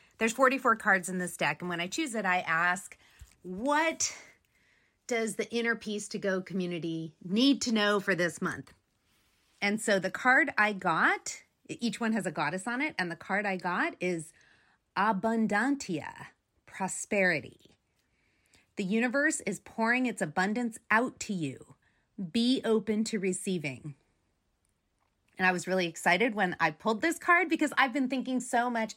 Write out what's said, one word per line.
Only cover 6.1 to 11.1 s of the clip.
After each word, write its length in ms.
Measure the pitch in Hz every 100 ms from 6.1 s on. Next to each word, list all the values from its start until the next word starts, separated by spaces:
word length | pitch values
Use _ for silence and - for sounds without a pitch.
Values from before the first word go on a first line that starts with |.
| 202
Go 220 | 196 190
community 760 | 185 180 175 175 165 165 160 -
need 380 | 170 202 269 233
to 100 | 247
know 280 | 220 208 208
for 140 | 190
this 280 | 175 175 -
month?" 300 | 180 - - - _ _ _ _ _ _ _ _
And 200 | 202 214
so 180 | - 196
the 120 | 185
card 400 | - 254 262 320 -
I 160 | 214
got, 680 | 196 180 160 247